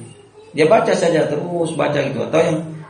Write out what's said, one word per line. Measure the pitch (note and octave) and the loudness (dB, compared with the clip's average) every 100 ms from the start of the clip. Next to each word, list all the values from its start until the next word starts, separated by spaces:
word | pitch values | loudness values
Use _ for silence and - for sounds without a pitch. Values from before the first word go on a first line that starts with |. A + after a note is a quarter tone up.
| - - - - - C#3 | -18 -20 -20 -20 -6 2
Dia | D#3 | 4
baca | A3+ - | 4 4
saja, | F#3 E3+ D#3 D3+ | 2 2 2 0
terus | D3 - F3 E3 C#3 | -2 -4 -2 -2 -2
baca | D3 C#3+ | -2 -2
gitu. | C3+ A2+ A2 | -2 -4 -2
Atau | E3 | 0
yang | E3+ D#3 - - - | 2 -2 -6 -12 -6